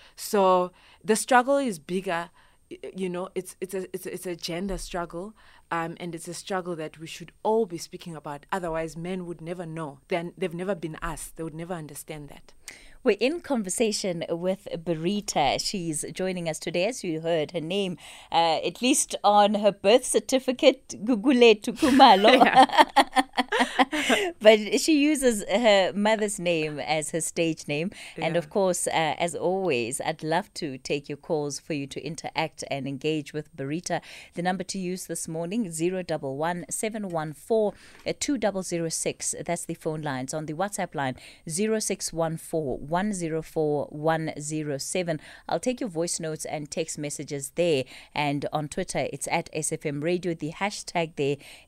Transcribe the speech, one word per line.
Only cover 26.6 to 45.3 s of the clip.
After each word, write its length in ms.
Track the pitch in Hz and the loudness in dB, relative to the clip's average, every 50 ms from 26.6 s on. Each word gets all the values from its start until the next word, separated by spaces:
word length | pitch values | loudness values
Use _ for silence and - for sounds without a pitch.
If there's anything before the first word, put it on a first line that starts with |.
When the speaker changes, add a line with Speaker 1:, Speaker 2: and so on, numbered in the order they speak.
| 156 151 151 143 | 0 -2 -4 -4
Speaker 2:
as 320 | - - 151 160 151 - | -4 -2 -2 -2 -2 -2
her 100 | - 165 | -4 -4
stage 460 | 160 - - - 170 165 160 - - - | -4 -2 -2 0 0 0 0 -2 -4 -6
name. 240 | 147 147 165 202 - - - - - - | -4 -4 -4 -4 -6 -10 -14 -16 -10 -6
And 180 | 160 165 165 | -4 -2 0
Speaker 1:
Yeah. 40 | 170 | 0
Speaker 2:
of 100 | 160 156 | -2 0
course, 380 | - 214 190 185 175 175 - - | 0 2 2 2 2 2 0 0
uh, 280 | - 151 165 151 - - | 0 2 2 0 0 0
as 180 | - 175 156 | -2 -2 -2
always, 640 | 98 120 170 185 196 190 180 143 120 117 107 139 - | -2 -2 0 0 0 0 0 0 0 0 -2 -4 -4
I'd 220 | 143 147 160 - - | -4 -6 -6 -4 -2
love 300 | 156 160 175 202 - - | -2 0 -2 -2 -4 -8
to 220 | - 180 147 131 131 | -8 -8 -8 -8 -8
take 300 | - - 156 147 143 - | -6 -4 -4 -4 -4 -6
your 100 | 147 143 | -10 -10
calls 420 | - - 175 151 147 147 139 - | -6 -2 -2 -2 -2 -2 -6 -8
for 140 | - - 165 | -8 -6 -6
you 140 | 143 139 139 | -6 -6 -6
to 180 | - - - | -8 -10 -10
interact 580 | 147 165 - - - - - 160 156 - - - - | -8 -10 -10 -10 -8 -4 -4 -4 -4 -6 -10 -8 -6
and 180 | 135 139 131 139 | -6 -6 -4 -6
engage 440 | 139 139 143 151 156 156 143 - - | -6 -4 -2 -2 -2 -2 -4 -6 -8
with 220 | 151 147 - - | -10 -10 -10 -10
Berita. 460 | 147 135 135 151 175 175 - 175 151 - - - - - - - | -8 -6 -6 -6 -6 -4 -4 -4 -4 -6 -8 -16 -20 -20 -12 -8
The 80 | 180 | -4
number 220 | 175 185 185 180 185 | -2 -2 -2 -2 -4
to 140 | - - 196 | -6 -6 -6
use 260 | 180 180 185 180 - | -4 -4 -6 -6 -6
this 220 | - 170 170 - - | -8 -8 -8 -6 -6
morning, 440 | 160 160 170 170 196 240 233 170 | -6 -6 -6 -4 -2 -2 -2 -2
zero 300 | 165 156 165 180 185 185 180 | -2 -2 0 0 0 -2 -2
double 320 | - 160 151 151 135 135 135 | -4 -4 -4 -4 -4 -4 -2
one 280 | 156 170 180 175 170 - | -2 -2 -2 -4 -6 -6
seven 400 | - - - 220 214 220 208 190 | -6 -4 -4 -4 -4 -6 -6 -6
one 240 | 170 160 156 156 147 | -4 -4 -4 -6 -8
four 400 | - - - 233 220 214 202 - - - - - - - - 170 - | -10 -4 0 2 2 2 2 0 -4 -12 -20 -20 -10 -6 -6 -6 -4
two 180 | - - 294 233 | -2 -2 0 0
double 260 | 220 208 190 190 185 | 0 0 0 -2 -4
zero 260 | - 175 170 165 160 | -2 -2 -2 -2 -2
six. 440 | - - - 175 - - - - - - 151 | -2 -2 -2 -4 -4 -4 -4 -6 -6 -6 -4
That's 200 | - 170 170 - | -4 -4 -4 -4
the 100 | - 170 | -6 -10
phone 260 | - - 170 156 156 | -6 -4 -4 -4 -4
lines. 320 | 156 151 131 127 131 135 - | -4 -4 -4 -4 -4 -6 -6
On 120 | 156 156 | -6 -6
the 80 | 147 156 | -6 -4
WhatsApp 400 | 151 190 202 - - 185 175 - | -4 -4 -4 -2 -4 -6 -4 -4
line, 200 | 151 139 131 123 - - - - - - 175 | -2 -2 -2 -4 -6 -10 -20 -20 -16 -10 -6
zero 300 | 156 170 214 220 220 220 | -2 0 0 0 0 0
six 320 | 214 - 202 185 - - | 0 -2 -4 -4 -6 -6
one 260 | - 160 165 160 160 160 | -2 -2 -2 -2 -2 -4
four 400 | - - - 160 156 131 117 - | -6 -6 -4 -4 -2 -2 -4 -6
one 340 | - 143 165 175 196 214 208 | -4 -4 -2 -2 0 -2 -2
zero 280 | 185 170 160 160 160 | -4 -4 -4 -4 -4
four 460 | 156 - - 165 156 151 147 143 - - | -6 -4 -2 0 0 2 0 0 -2 -4
one 420 | - 151 147 160 160 160 160 160 - - | -6 -2 0 2 2 2 0 -4 -6 -8
zero 380 | 151 147 156 156 151 147 143 135 | -8 -6 -6 -6 -4 -4 -4 -6
seven. 420 | - - - 190 180 170 160 151 - - | -4 -4 -4 -2 -2 -2 -4 -6 -6 -12